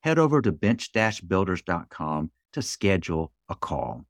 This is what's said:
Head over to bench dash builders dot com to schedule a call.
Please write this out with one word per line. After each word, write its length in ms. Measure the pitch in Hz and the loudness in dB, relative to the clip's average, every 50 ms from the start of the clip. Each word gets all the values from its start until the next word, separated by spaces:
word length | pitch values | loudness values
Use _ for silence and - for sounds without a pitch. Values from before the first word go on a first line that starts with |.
Head 160 | - 160 160 160 | 2 2 4 4
over 240 | 160 151 143 147 | 4 6 4 4
to 100 | 123 107 | 4 2
bench 400 | 85 76 - 101 117 - - - | 0 2 2 0 2 0 -2 -4
dash 280 | _ 110 110 110 107 - | _ 2 2 2 2 -2
builders 400 | - 85 92 92 98 92 92 87 | -4 0 0 2 2 2 0 -4
dot 280 | - - 90 85 - _ | -2 -2 -4 -4 -4 _
com 420 | - - 76 78 78 76 78 78 _ _ _ _ - | -10 -8 -6 -4 -2 -2 -4 -6 _ _ _ _ -8
to 80 | - | -8
schedule 720 | 120 - - - - 101 98 92 82 - 85 80 82 80 _ _ _ _ | -6 -6 -8 -2 0 2 2 2 0 -2 -4 -4 -4 -6 _ _ _ _
a 80 | - | -10
call. 500 | - - - - 71 - - - - - _ | -8 -6 -6 -4 -6 -4 -6 -8 -12 -14 _